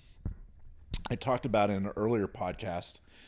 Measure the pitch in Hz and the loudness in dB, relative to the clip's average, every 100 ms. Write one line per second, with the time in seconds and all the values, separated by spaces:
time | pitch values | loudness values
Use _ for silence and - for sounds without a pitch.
0 | - - - - - - - - - - | -16 -10 -8 -8 -14 -18 -18 -18 -8 -6
1 | - 120 131 123 127 107 104 98 98 - | -4 -4 0 0 4 4 6 4 0 2
2 | 110 117 95 - 90 82 101 87 - - | 4 4 2 -2 -4 -4 -4 -6 -6 -14
3 | - - | -18 -20